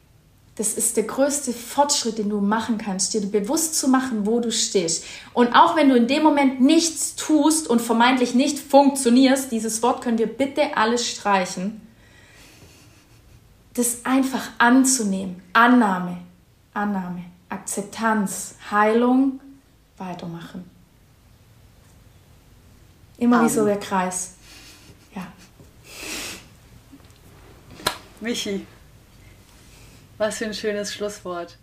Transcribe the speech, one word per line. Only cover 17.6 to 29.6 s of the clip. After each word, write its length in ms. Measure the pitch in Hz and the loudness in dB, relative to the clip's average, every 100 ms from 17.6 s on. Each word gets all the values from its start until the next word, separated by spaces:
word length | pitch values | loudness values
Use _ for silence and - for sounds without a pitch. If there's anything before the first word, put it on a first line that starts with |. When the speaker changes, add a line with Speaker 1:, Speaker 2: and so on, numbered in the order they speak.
| - - 202 - 220 220 196 - - - - | -8 -8 -8 -4 -2 0 -2 -6 -12 -16 -4
Speaker 1:
Heilung, 680 | 208 214 233 247 262 269 262 - - _ _ _ _ | 2 4 4 4 4 2 -2 -12 -20 _ _ _ _
weitermachen. 720 | 185 175 180 165 170 185 175 - _ _ _ _ _ _ _ _ _ _ _ - - _ _ - _ - _ - - _ - - | -14 -12 -12 -12 -14 -16 -18 -20 _ _ _ _ _ _ _ _ _ _ _ -20 -20 _ _ -20 _ -20 _ -20 -20 _ -20 -2
Immer 260 | 240 240 233 | 4 4 4
wie 40 | |
so 120 | - | 2
Speaker 2:
Amen. 120 | 208 | 0
Speaker 1:
der 60 | 202 | 0
Kreis. 540 | - 196 185 - - - - - - - - - _ - | -2 -2 -2 -6 -10 -14 -20 -20 -20 -20 -20 -20 _ -16
Ja. 120 | 185 - - _ - - - - - - - - - - - - - - - - - - - - - - - - - - | -16 -18 -20 _ -20 -20 -20 -18 -12 -12 -12 -14 -18 -20 -20 -20 -20 -20 -20 -20 -20 -20 -20 -20 -20 -10 -8 -8 -14 -12
Speaker 2:
Michi, 460 | 220 240 214 196 - - - - _ - - - - - | -8 -6 -6 -8 -10 -18 -20 -20 _ -20 -20 -20 -20 -20